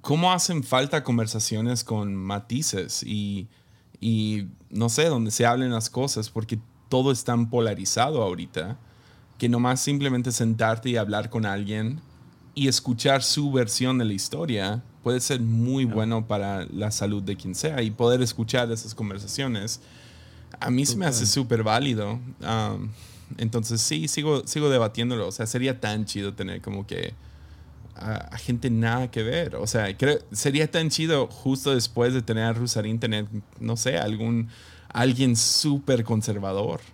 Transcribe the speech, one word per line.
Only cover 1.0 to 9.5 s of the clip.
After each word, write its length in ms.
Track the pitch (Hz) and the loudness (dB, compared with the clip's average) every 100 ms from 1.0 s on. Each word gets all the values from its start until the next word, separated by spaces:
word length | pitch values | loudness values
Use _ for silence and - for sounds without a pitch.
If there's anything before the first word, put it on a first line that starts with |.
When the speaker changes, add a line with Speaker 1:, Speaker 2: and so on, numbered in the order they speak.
Speaker 1:
conversaciones 800 | 131 117 113 110 - 110 120 120 | 2 0 0 -2 -2 0 0 -2
con 320 | - 107 101 98 | -2 -4 -2 -4
matices 880 | 95 101 - 123 160 98 87 - | -4 -4 -4 -4 -2 -4 -4 -6
y, 440 | 120 104 101 101 107 _ _ - _ - | -4 -4 -2 -4 -8 _ _ -20 _ -4
y, 480 | 113 110 107 107 101 - - | 0 2 2 -2 -6 -12 -8
no 200 | 101 117 | 0 0
sé, 160 | 117 165 | 4 2
donde 260 | 131 110 | 2 0
se 140 | - 120 | 2 2
hablen 260 | 127 127 | 2 0
las 180 | 117 110 | -2 -2
cosas? 400 | 127 131 - 107 | -2 -2 -2 -4
Porque 300 | 113 107 113 - - - | -6 -4 -6 -8 -20 0
todo 220 | 127 135 | 2 4
es 120 | 123 | 2
tan 260 | - 120 117 | 0 0 2
polarizado 720 | 120 113 95 95 - 131 147 | 2 0 0 -2 2 2 2
ahorita 560 | 101 90 87 - 87 123 - - - - - - | 0 -2 -6 -6 -6 -8 -14 -20 -20 -20 -20 -2
que 120 | |
nomás 320 | 123 | 2